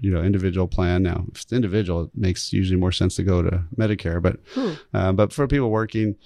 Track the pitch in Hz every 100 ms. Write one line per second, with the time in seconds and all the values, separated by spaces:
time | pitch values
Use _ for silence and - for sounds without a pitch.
0 | 98 90 90 98 92 87 90 87 90 90
1 | 92 85 87 - - 120 110 98 92 85
2 | 80 - 95 90 - 101 92 92 92 82
3 | 92 - 92 90 87 90 87 - 110 104
4 | 85 85 90 - - - 247 151 - 101
5 | 95 95 104 - 139 143 123 110 110 113
6 | 110 101